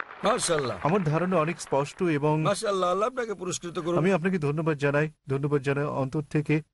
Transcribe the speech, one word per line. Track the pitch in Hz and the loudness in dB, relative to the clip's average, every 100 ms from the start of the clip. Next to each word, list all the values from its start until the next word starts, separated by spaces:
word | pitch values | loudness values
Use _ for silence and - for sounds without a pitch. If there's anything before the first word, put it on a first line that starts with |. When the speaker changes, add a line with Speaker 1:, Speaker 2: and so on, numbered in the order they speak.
| - - | -14 -2
Speaker 1:
মাশাআল্লাহ। | 185 233 - 160 131 98 143 | 0 2 2 0 0 -2 0
Speaker 2:
আমার | 196 | 2
ধারণা | 160 156 180 185 | 2 0 2 2
অনেক | 156 175 | 0 -2
স্পষ্ট | - 156 143 - | -2 0 0 -2
এবং | 180 147 151 156 | 0 2 2 2
Speaker 1:
মাশাআল্লাহ, | 156 202 220 196 180 | 2 0 0 0 0
আল্লাহ | 185 226 | 2 0
আপনাকে | 254 226 | -2 -6
পুরস্কৃত | 185 180 - 175 160 | -6 -6 -6 -6 -6
করুন। | 165 175 | 0 2
Speaker 2:
আমি | 170 | 2
আপনাকে | 185 180 185 | 2 2 0
ধন্যবাদ | 143 151 160 151 | 0 0 0 0
জানাই, | 143 143 156 - - | 2 2 0 -4 -4
ধন্যবাদ | 135 143 143 | -2 0 0
জানাই | 135 139 | 0 -2
অন্তর | 147 127 131 156 | -2 -2 -2 -4
থেকে। | 147 156 147 151 - | -2 -2 0 0 -2